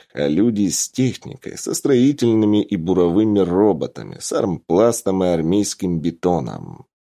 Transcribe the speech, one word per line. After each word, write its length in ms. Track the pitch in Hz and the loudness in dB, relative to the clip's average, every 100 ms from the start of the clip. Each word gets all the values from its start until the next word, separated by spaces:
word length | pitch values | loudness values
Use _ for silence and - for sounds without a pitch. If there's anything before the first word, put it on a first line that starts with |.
| _ | _
а 160 | - 73 | -4 -2
люди 420 | 80 120 104 95 | 2 0 0 -2
с 200 | - - | -2 -6
техникой, 680 | - 127 - - - - - | -2 -4 -4 -14 -16 -16 -12
со 200 | - - | -8 -4
строительными 880 | 139 127 135 143 120 110 107 104 | 2 4 2 2 2 2 4 2
и 140 | - 98 | 0 -2
буровыми 640 | 82 92 87 90 110 101 | 0 2 4 4 2 2
роботами, 800 | 87 90 107 80 64 - 50 - | 2 4 4 2 -4 -10 -16 -12
с 140 | - | -6
армпластом 880 | - 101 82 - 85 117 117 98 95 | -2 -2 -4 0 4 4 2 -2 0
и 40 | 92 | 0
армейским 760 | 85 80 101 101 - 95 85 | 0 0 0 -2 -4 -4 -4
бетоном. 840 | 82 - 90 85 60 50 50 50 - _ | -4 -2 -2 -2 -4 -12 -16 -18 -20 _